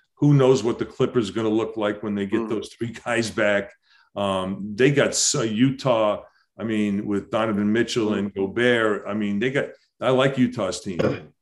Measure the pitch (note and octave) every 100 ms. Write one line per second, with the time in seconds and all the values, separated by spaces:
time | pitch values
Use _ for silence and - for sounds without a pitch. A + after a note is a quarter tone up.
0 | _ _ D3 C#3 C3 B2 A2+ A2 A2 -
1 | B2+ B2+ G2+ G#2 A2 A2 A2 - G#2 G#2
2 | G#2+ G2+ G2+ A2 A2 G#2+ G2+ - A#2 G#2
3 | - A#2 A2 F#2 G#2 G2+ G2 - _ _
4 | _ - G2 F#2+ F#2 G2 G#2 G#2 C#3 C#3+
5 | G#2 - - A#2+ A2+ G#2+ C3+ C3+ C3+ A2+
6 | G#2+ F#2 - _ _ - A2 G#2+ G#2 G2+
7 | G#2 G2+ F#2+ A2+ A2+ G2+ G#2 A2 A#2 A#2+
8 | G#2+ G#2 G2+ G2 G2 A2+ B2 A#2 A2 G2
9 | G2+ G#2+ G#2 G2+ B2 C3 - - _ _
10 | A2+ B2+ C3+ C3+ B2 A2+ F#2+ - G#2 E2+
11 | - - - _